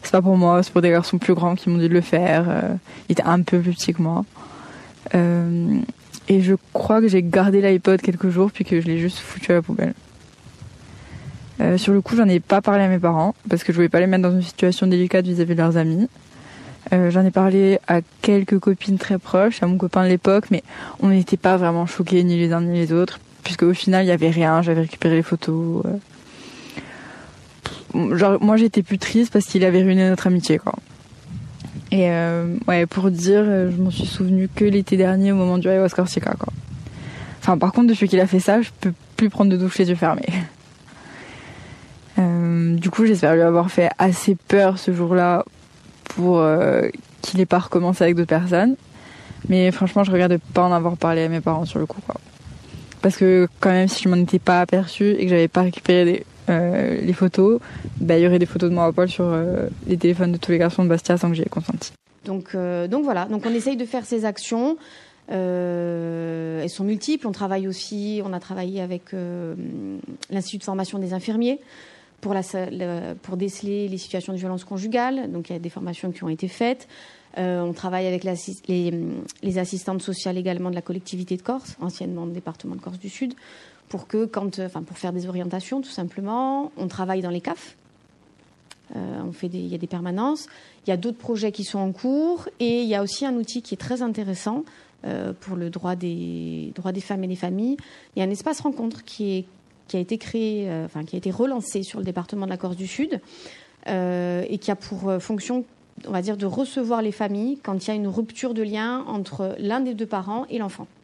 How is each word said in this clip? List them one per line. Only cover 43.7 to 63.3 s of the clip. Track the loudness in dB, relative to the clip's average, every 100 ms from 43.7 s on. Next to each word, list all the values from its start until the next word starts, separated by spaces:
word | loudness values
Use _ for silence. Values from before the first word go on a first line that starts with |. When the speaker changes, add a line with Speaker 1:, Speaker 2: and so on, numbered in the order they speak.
Speaker 1:
fait | 2 2 4
assez | 2 2 0
peur | 0 _ 4 4 2
ce | -2
jour-là | 0 2 2 4 2 0 -10 -20 -20 -20 -20
pour, | -12 -2 2 4
euh, | 4 4 4 2 0 -4 -18 -14
qu'il | -4 0
ait | 2
pas | 2
recommencé | 2 0 0 2
avec | 2 4
d'autres | 2
personnes. | 2 2 4 4 2 -6 -20 -20 -20 -20 -12 0
Mais | 4 4
franchement, | 4 0 2
je | 2
regrette | 4 4
de | 2 2
pas | 2
en | 4
avoir | 4 0 0
parlé | 0 2
à | 0
mes | 0
parents | -2 -2 -2
sur | -4
le | -6
coup, | -8
quoi. | -10 -10 -10 -20 -20 -20 -18 -18 -18 -2
Parce | 0 4
que | 4 6 4 2
quand | 2
même, | 4 2
si | 0
je | 0
m'en | 2
étais | 2 2
pas | 2 2
aperçue | 4 0 0 0 0
et | 2
que | 2
j'avais | 4 4
pas | 2
récupéré | 0 0 2 4
des | 4 2 -4 -8 0
euh, | 0 2 0 0 -2
les | -2
photos, | 2 2 4 4 2 -2 -14 -12 -6
bah, | 2 4
il |
y | 6
aurait | 4
des | 2
photos | 0 0
de |
moi | 2
à | 2
poil | 2 0
sur, | 0
euh, | -2 0 -2 -2 -4 -8 -4
les | 0
téléphones | 2 2 0
de | -2
tous | 0
les | 2
garçons | 2 2
de | 2
Bastia | 2 2 0
sans | 2
que |
j'y | 0
ai | -2
consenti. | -4 -6 -8 -10 -18 _ _
Speaker 2:
Donc, | -10 -10 -8
euh, | -6 -4 -4 -2
donc | -2
voilà, | -2 -2
donc | -2